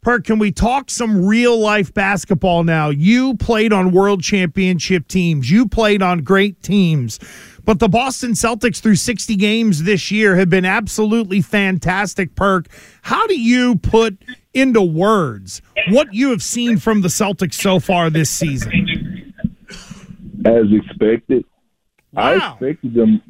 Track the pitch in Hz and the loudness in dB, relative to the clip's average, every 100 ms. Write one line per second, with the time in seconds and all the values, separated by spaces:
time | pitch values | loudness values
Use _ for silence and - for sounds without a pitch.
0 | - 240 165 220 208 - 202 262 269 - | 0 -2 0 0 0 0 0 0 -4 -6
1 | 233 208 185 220 240 233 208 208 180 - | -2 0 2 2 2 2 2 0 -2 -2
2 | 196 202 - 185 190 170 165 160 151 143 | -2 -2 -2 0 2 0 2 0 0 0
3 | 170 240 262 240 - 226 220 208 185 185 | 2 2 0 -2 -2 0 2 2 2 2
4 | 196 202 - 202 180 190 185 180 - 185 | 2 0 0 -2 -2 0 0 0 0 -2
5 | - 190 175 156 123 190 247 - 220 208 | -2 -2 0 -2 2 2 2 0 2 2
6 | 190 175 131 190 202 185 - 202 180 156 | 2 -2 2 2 2 -2 -2 2 2 0
7 | 120 - - - - - - 214 226 220 | -2 -8 -16 -20 -20 -8 -2 2 2 2
8 | 269 254 247 214 226 233 247 180 220 202 | 0 -6 -4 -2 -2 0 -2 -2 0 2
9 | - 233 - 208 208 220 226 160 165 202 | 0 -6 -4 -2 0 0 0 0 0 -2
10 | - 208 214 185 190 185 185 202 208 - | -2 0 2 2 2 2 0 -2 -4 -2
11 | 214 226 208 202 170 214 196 185 160 185 | 0 0 0 -2 0 0 0 -2 -2 -4
12 | 202 - 185 - 196 190 160 - - _ | -4 -6 -8 -2 0 0 -4 -16 -20 _
13 | - 302 440 370 226 247 247 226 - 226 | -6 -2 0 0 2 2 2 0 2 2
14 | 226 190 - 247 _ 262 269 226 185 160 | 0 -4 -18 -20 _ 0 2 4 2 2
15 | 196 220 151 104 95 - _ - - 226 | 2 2 0 -6 -14 -18 _ -8 0 2
16 | 302 202 277 226 - 233 240 220 220 214 | 2 0 -2 -2 -4 -4 0 0 0 0
17 | 180 - 202 196 180 - 202 190 - 180 | 0 -2 -2 -2 -6 -2 0 0 0 0
18 | 170 160 151 - 165 135 - - 190 185 | 2 0 -2 -2 -4 -4 -2 -2 -2 -4
19 | - - - - - - _ - - - | -8 -12 -16 -10 -10 -10 _ -20 -20 -20
20 | - - - - - 117 107 104 - - | -20 -20 -18 -2 2 2 4 0 -2 -4
21 | 110 113 _ 131 - _ _ _ _ _ | -2 -2 _ -4 -4 _ _ _ _ _
22 | _ - 117 180 269 117 127 156 - 117 | _ -4 0 0 -2 -6 -8 -6 -4 0
23 | 110 107 - | 2 2 -2